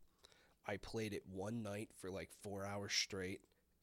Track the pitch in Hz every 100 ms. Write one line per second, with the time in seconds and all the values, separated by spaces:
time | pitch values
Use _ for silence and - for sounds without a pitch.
0 | - - - - - - - 101 - 113
1 | 107 98 - 95 98 117 107 101 110 -
2 | 92 92 82 - 104 98 98 101 98 -
3 | - 98 92 98 - - _ _